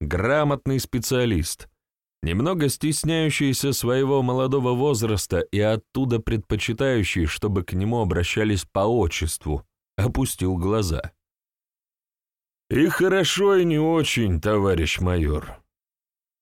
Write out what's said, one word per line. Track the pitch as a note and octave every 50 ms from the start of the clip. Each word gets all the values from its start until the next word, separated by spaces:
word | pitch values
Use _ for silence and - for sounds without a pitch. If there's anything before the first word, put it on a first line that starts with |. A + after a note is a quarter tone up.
грамотный | D2+ D2 F2 F2 G2 A#2+ C#3 D3+ D3+ C#3+ C#3+ C3+ - C3+ C3+ C3
специалист — | - - - B2 A2 - C3+ B2+ B2 A#2+ G#2+ E2 C#2+ - - - - - _ _ _ _ _ _ _ _ _ _ -
немного | E2 E2+ G2 C3 E3+ F#3+ E3+ D3 C3+
стесняющийся | - - - D3+ D3 - - D3 E3 E3 D#3 D#3 C#3 - C#3+ C#3 B2+ - - C#3 B2+
своего | - - A#2+ B2 C3 C3+ C3+ C#3 C#3 B2+
молодого | B2 B2+ C3 C3 C3 C3 C#3 B2 B2 B2
возраста | B2 C3+ D3 C#3 G#2+ A#2 A2 G#2+ F#2+ - - G2 E2+
и | D#2+ - - G2+
оттуда | G#2 G#2+ A2+ A2 - _ - B2+ C3+ B2+ A#2 A2
предпочитающий, | - - A#2 A2 - - A2 G#2 - - A#2 - C3+ C3+ C3 A#2 G2 - - F#2 E2
чтобы | D2 - - - G#2 G2 G2 F2+
к | - -
нему | F#2 G2 A2 A#2+ A#2+
обращались | A2 F2+ E2+ E2+ E2+ - - A2 G#2+ G#2+ G#2 F#2 -
по | - - G2
отчеству, | G2 G#2+ A#2+ A#2+ G2 E2 - - D#2+ D#2 - - - D#2 D2 C#2 - _ _ _ _ _ _
опустил | - G2 A2+ - C3 C3+ - - - F#2 F#2 F#2+
глаза. | F2 E2+ F#2+ G#2 A2+ G#2 F2 D#2 C2 - - - _ _ _ _ _ _ _ _ _ _ _ _ _ _ _ _ _ _ _ _ _ _ _ _ _ _ _ _ _ _ -
«И | - B2+ D3+ F#3
хорошо, | E3 - F3 F#3+ F#3 G3 F3 - - F3 G3+ G3+ G3
и | F#3 F3+
не | E3+ D#3+ D3+
очень, | D#3 D#3+ E3 E3 D3 - - A#2+ A2+ G2 F2 D#2
товарищ | - G#2 G#2+ G#2 G2 G2 F#2 E2 D#2+ D2+ - -
майор». | F2+ F2+ F2+ F2 D#2 D2 D2+ D2+ - - - - _ _ _ _ _ _ _ _ _ _ _ _ _ _ _ _